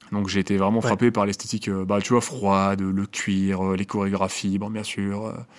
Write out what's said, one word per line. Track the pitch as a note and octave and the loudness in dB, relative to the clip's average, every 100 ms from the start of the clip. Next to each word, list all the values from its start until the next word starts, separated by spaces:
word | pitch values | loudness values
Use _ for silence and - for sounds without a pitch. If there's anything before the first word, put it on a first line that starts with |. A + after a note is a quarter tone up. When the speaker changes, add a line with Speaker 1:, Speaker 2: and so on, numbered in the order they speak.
| - | -6
Speaker 1:
Donc | G#2 F#2+ | -4 0
j'ai | G2 | 0
été | F2+ G2+ | 2 2
vraiment | G2 A2+ | 4 2
Speaker 2:
Ouais. | A#2+ | 2
Speaker 1:
frappé | G2+ A#2+ | 4 4
par | A2 G2+ | 4 0
l'esthétique, | G2 - G#2+ - | -2 -6 -6 -4
euh, | F#2+ F#2+ | -4 0
bah, | G2+ | 0
tu | G2 | 4
vois, | B2 | 2
froide, | - B2+ G2 F#2+ G2 G2 | 2 -2 2 4 4 2
le | F#2+ F#2+ G2+ | 0 -2 -4
cuir, | - - G2 G2 F#2 F#2+ | -6 -2 0 0 0 0
euh, | F#2+ | -2
les | G2 | -2
chorégraphies, | G#2+ G2 G2 F#2+ - G2+ G2 | -2 -2 0 -2 -2 -2 -2
bon, | G#2 | -4
bien | A2 | -6
sûr, | G#2 - G2 G2+ A2 | -6 -4 -4 -4 -6
euh, | - - | -10 -14